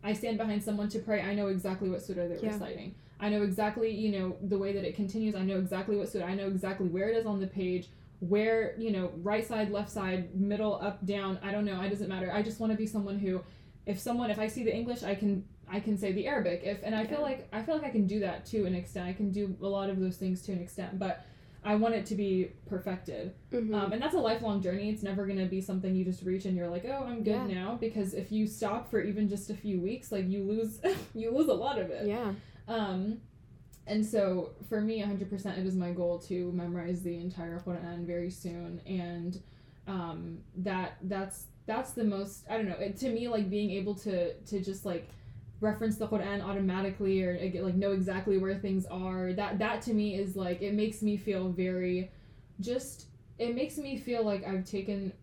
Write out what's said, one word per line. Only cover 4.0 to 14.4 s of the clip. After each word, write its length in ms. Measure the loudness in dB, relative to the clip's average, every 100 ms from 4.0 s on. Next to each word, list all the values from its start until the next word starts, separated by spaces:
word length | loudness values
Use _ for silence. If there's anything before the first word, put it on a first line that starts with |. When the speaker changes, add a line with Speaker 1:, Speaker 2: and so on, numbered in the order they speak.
| 2 2
Speaker 1:
know, 180 | 0 -2
the 140 | 0 0
way 160 | 2
that 120 | 0
it 100 | -2
continues. 400 | -2 -2 0 0
I 80 | 2
know 160 | 2 2
exactly 380 | 0 0 0 0
what 120 | 0
surah, 180 | -2 -2
I 80 |
know 120 | -2 0
exactly 400 | 0 -2 0 0
where 220 | 2 2
it 60 | 2
is 100 | 2
on 140 | 0
the 60 | -2
page, 420 | 0 0 0 -2 -16 -20 -8
where, 540 | 2 4 6 4 2 0
you 120 | 0
know, 200 | 0 0 -2
right 240 | 0 0 0
side, 240 | 0 0
left 200 | 0 -2
side, 440 | -2 0 0 -2 2
middle, 360 | 2 4 2 2
up, 240 | -2 -2 -2
down, 320 | 0 0 -2
I 80 | -2
don't 120 | 0
know, 160 | 0 0
it 80 | 0
doesn't 200 | 0 -2
matter. 220 | -2 0
I 100 | 0
just 180 | 0 0
wanna 140 | 0 2
be 100 | 0
someone 320 | 0 0 0
who, 240 | 0 0 -4 -16 -20 -14 -4
if 120 | -4
someone, 320 | 0 0 0
if 80 |
I 80 | 0